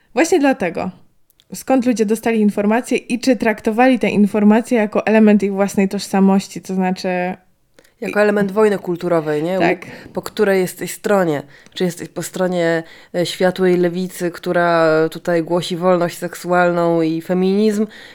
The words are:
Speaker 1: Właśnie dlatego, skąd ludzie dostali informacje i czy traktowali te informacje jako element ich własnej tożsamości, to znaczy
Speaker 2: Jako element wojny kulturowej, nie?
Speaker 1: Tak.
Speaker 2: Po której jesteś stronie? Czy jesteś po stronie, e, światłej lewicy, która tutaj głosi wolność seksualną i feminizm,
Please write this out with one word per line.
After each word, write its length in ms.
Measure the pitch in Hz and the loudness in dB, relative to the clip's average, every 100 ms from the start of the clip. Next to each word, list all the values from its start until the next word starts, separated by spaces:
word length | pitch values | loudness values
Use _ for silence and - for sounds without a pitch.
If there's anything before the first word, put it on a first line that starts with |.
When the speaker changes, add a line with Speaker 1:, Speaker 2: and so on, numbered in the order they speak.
| _ | _
Speaker 1:
Właśnie 240 | 233 320 359 | -2 2 2
dlatego, 500 | 277 262 180 170 185 - _ _ _ _ _ | 2 0 -4 -4 -8 -10 _ _ _ _ _
skąd 320 | 190 - 262 240 | -8 0 0 2
ludzie 200 | 220 208 | 0 0
dostali 340 | 220 233 226 | -2 0 0
informacje 560 | 208 202 202 226 240 240 | 0 2 0 0 0 -4
i 220 | - 240 | -2 -2
czy 160 | - 233 | 0 0
traktowali 600 | 226 214 226 220 262 247 | 0 -2 -2 2 4 4
te 100 | 208 | 2
informacje 680 | 196 202 214 208 220 226 240 | 2 2 4 4 4 2 0
jako 280 | 208 202 - | 0 0 2
element 360 | 220 214 208 | 4 6 4
ich 100 | 202 | 2
własnej 360 | 196 196 - 190 | -2 -2 0 -2
tożsamości, 720 | 202 - 196 196 196 - - | -2 -4 2 4 2 -2 -10
to 140 | - | -6
znaczy 340 | 190 185 185 190 180 180 185 _ _ _ _ _ - | -4 -2 -2 -4 -4 -4 -8 _ _ _ _ _ -14
Speaker 2:
Jako 200 | 202 208 | -4 0
element 320 | 208 208 202 | 2 2 0
wojny 260 | 202 214 196 | 2 2 0
kulturowej, 640 | - 170 175 170 156 151 | -4 -4 -2 0 0 -2
nie? 160 | 165 185 | -2 0
Speaker 1:
Tak. 280 | 165 185 - - - | 0 -2 -8 -20 -14
Speaker 2:
Po 100 | - | -12
której 380 | - - 202 190 | -8 -2 0 0
jesteś 300 | 180 - 175 | -2 -6 -12
stronie? 500 | - 202 202 170 143 139 - - | -6 0 0 0 -2 -6 -18 -14
Czy 100 | - | -4
jesteś 240 | 185 - 147 | -4 -4 -12
po 140 | - | -12
stronie, 600 | 165 185 180 180 165 165 165 - - | -8 -4 -2 0 0 -2 -4 -16 -8
e, 120 | 180 165 | -4 -4
światłej 500 | - 185 180 185 180 | 0 0 2 2 2
lewicy, 540 | 175 175 185 - 175 | 0 -2 -8 -6 -8
która 560 | - 180 180 175 170 160 156 160 | -6 -4 0 2 4 4 2 0
tutaj 320 | 170 - 170 | -2 -2 -2
głosi 340 | 160 175 156 170 | 0 -2 -2 -2
wolność 420 | 185 180 175 - | 2 2 0 -4
seksualną 840 | 175 - 175 180 175 175 170 170 | -10 -8 -2 2 2 2 2 2
i 200 | 160 165 | 0 -2
feminizm, 640 | - 185 185 196 220 208 214 - - | -2 0 0 2 2 0 -4 -8 -20